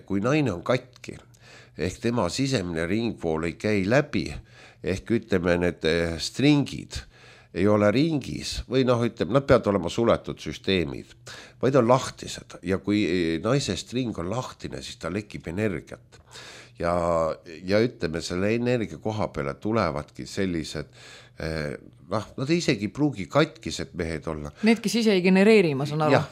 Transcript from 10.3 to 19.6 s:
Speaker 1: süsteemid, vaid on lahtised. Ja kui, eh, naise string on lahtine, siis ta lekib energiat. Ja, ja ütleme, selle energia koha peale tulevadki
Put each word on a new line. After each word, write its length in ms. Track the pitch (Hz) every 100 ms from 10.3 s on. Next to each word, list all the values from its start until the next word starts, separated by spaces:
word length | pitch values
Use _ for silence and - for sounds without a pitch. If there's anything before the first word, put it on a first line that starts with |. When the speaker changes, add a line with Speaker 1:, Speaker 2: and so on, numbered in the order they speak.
| 71
Speaker 1:
süsteemid, 720 | 78 - 95 92 71 57 - - - - - -
vaid 160 | 123 135
on 80 | 113
lahtised. 680 | 131 - - - - - - 90
Ja 100 | 95
kui, 220 | 98 107 85
eh, 340 | 90 82 82
naise 340 | 110 143 123 85
string 380 | - 123 120 92
on 100 | 87
lahtine, 520 | 120 - - 78 65
siis 160 | - -
ta 120 | 82
lekib 360 | 98 104 - 85
energiat. 720 | 92 107 76 - - - - - - - - - -
Ja, 120 | 85 87 85 82 80 - 87 80
ja 160 | 92 104
ütleme, 420 | 123 - 82 80
selle 300 | - 90 104 117
energia 440 | 120 123 95 76
koha 300 | 107 107 90
peale 220 | 78 71
tulevadki 720 | 69